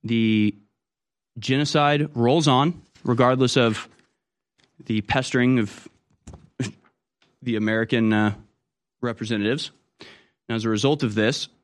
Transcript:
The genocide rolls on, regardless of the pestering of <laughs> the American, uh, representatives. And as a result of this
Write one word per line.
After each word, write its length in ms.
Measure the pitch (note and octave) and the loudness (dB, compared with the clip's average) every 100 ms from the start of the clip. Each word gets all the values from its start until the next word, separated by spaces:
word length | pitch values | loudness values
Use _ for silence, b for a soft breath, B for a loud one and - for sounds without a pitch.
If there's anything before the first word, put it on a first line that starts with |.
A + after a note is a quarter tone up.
The 520 | A2 A#2 A2+ A2 G#2 - _ _ _ _ _ _ _ B2 | -2 0 2 2 0 -4 _ _ _ _ _ _ _ -14
genocide 760 | A2 C3+ D3 D3+ D3 D3 D3+ A#2+ | -4 -2 0 2 2 0 -2 0
rolls 320 | A#2 D#3+ D3+ | 2 2 4
on, 340 | B2+ D3+ E3+ _ _ | 2 2 -4 _ _
regardless 540 | - A#2+ B2 C3 B2+ C3+ | -4 2 2 4 2 4
of 320 | A#2 A2 - _ _ _ _ _ _ _ _ _ - | 2 0 -8 _ _ _ _ _ _ _ _ _ -6
the 160 | A2 | -6
pestering 580 | - C3+ C3 C3 B2 B2+ | -2 -4 0 0 2 2
of 280 | G#2 - - _ _ _ - - - _ | -2 -8 -20 _ _ _ -20 -20 -20 _
<laughs> 840 | - - _ _ _ _ _ _ | -8 -8 _ _ _ _ _ _
the 160 | B2 A2 | -6 -2
American, 560 | G#2+ A2 A2+ A#2+ A2 | -2 -2 -2 0 2
uh, 220 | G#2+ G#2+ G2+ - _ _ _ _ _ | 2 0 -2 -16 _ _ _ _ _
representatives. 720 | A#2+ A2 G#2+ A2 G#2 D3 - _ _ _ B B B B - | -8 -8 -6 -2 -2 -2 -6 _ _ _ B B B B -8
And 80 | A2+ | -4
as 80 | |
a 60 | A2+ | -2
result 340 | G#2+ C3+ D3 | 0 0 0
of 100 | A#2+ | -2
this 360 | G#2 A2 - - _ | 0 0 -2 -10 _